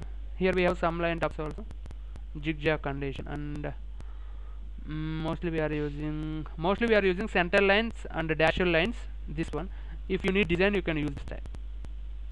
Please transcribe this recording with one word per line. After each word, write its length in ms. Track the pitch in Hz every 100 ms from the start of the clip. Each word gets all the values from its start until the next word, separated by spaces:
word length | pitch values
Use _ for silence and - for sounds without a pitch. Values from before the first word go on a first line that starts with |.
| - - - -
Here 160 | 185
we 100 | 180
have 160 | 175 180
some 220 | 170 170
line 200 | 170 165
tops 180 | 156 -
also, 260 | 151 143 - - - - - - - 151
zigzag 400 | 147 156 156 151
condition, 440 | 147 139 139 135 151
and, 460 | 147 147 147 147 - - - - - - - - - - - -
mm, 360 | 156 156 160
mostly 280 | 156 165 175
we 100 | 160
are 120 | 151
using, 760 | 151 151 147 151 151 156 156 147 -
mostly 300 | 165 202 233
we 80 |
are 100 | 214
using 240 | 190 180 214
center 320 | 190 175 202
lines 340 | 196 202 226 - -
and 260 | 156 160 156
dashed 240 | 160 -
lines. 360 | 180 160 196 - - - -
This 240 | 151 160
one, 160 | 147 185 - - - -
if 160 | 185
you 80 | 196
need 160 | 196 185
design, 260 | 170 190
you 80 | 202
can 140 | 170 156
use 140 | 147
this 140 | 143
type. 340 | - - - - - - - - - - -